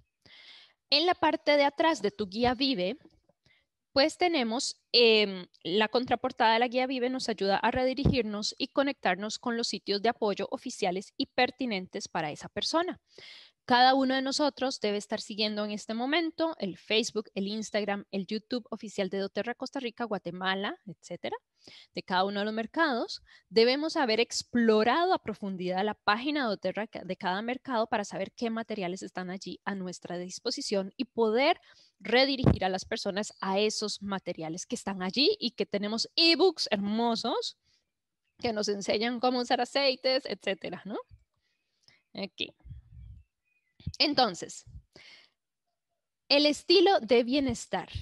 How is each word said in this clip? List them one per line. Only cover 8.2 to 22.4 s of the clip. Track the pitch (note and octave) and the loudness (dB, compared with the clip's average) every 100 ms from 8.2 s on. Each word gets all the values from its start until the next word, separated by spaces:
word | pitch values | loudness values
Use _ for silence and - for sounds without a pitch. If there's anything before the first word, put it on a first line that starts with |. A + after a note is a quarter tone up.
| G#3+ G#3 G3+ - | 0 -4 -6 -6
y | - | -4
conectarnos | - C#4 - G3+ F3+ G#3+ - | 0 0 0 0 0 -4 -6
con | B3 A#3 | -4 -4
los | A#3+ | -4
sitios | G#3 - G3+ | -6 -2 0
de | A3 | 0
apoyo | A#3+ G#3+ G3 G3+ | 0 0 -2 -4
oficiales | B3 B3+ - F#3+ F#3 - - | -6 -8 -4 -2 -2 -6 -8
y | C#4 | -4
pertinentes | - B3+ - B3+ G3 F#3 - - | 0 0 0 -4 -4 -6 -10 -6
para | F3+ D3+ | -4 -4
esa | - E3+ | -6 -10
persona. | - - D#4+ F4+ - _ - - - - _ - | -6 -2 0 -2 -6 _ -20 -20 -20 -20 _ 2
Cada | B3 B3+ | 6 6
uno | C4+ C4 C4 | 6 2 0
de | |
nosotros | C4 C4 D4 - C4+ - | -2 0 0 0 -4 -2
debe | G#3 G#3 | -2 -2
estar | - G#3+ | -4 -8
siguiendo | - G#3 G#3+ G#3 | -6 -2 -2 -2
en | G#3 | -4
este | G#3 - | -6 -6
momento | A3+ B3+ D#4+ E4 - E4 - | -4 -2 0 0 -2 -4 -2
el | G3 - | -6 -6
Facebook, | - G#3+ A#3 G#3 - - | 0 0 0 -4 -6 -6
el | G3 | -6
Instagram, | A3 G#3 G#3+ G3+ G3+ - | -6 -4 -4 -2 -4 -6
el | G3 F#3 | -6 -4
YouTube | G#3+ - B3 - | -6 -4 -8 -6
oficial | A3 G#3+ - F#3+ | -12 -8 -4 -4
de | G3 | -2
doTERRA | G3 - A3 A#3+ | -4 -4 -6 -6
Costa | B3+ C#4 | -8 -6
Rica, | A#3+ - | -8 -6
Guatemala, | A#3 G3+ - F3+ F#3 F#3+ G#3 F4 G3+ | -6 -6 -6 -6 -2 -2 -4 -8 -14
etcétera, | D#3 - F3 - A4 _ _ - - - | -16 -14 -10 -8 -8 _ _ -20 -20 -16
de | - | -12
cada | - F3+ G3 | -2 0 0
uno | |
de | G3+ | -2